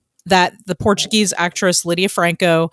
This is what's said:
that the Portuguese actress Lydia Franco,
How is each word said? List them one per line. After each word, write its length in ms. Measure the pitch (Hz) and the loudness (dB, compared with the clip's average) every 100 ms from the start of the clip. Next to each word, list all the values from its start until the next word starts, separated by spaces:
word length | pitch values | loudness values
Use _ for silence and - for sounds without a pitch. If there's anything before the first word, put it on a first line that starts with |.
| _ _ 175 | _ _ 0
that 260 | 185 180 - - | 2 2 -2 -10
the 80 | 180 | -4
Portuguese 580 | 220 202 - 214 202 - | -2 -2 0 0 0 0
actress 480 | 175 - 190 170 | -4 0 0 0
Lydia 240 | 170 170 190 | -2 -2 -2
Franco, 600 | - 170 170 175 165 165 | 0 -2 0 2 2 0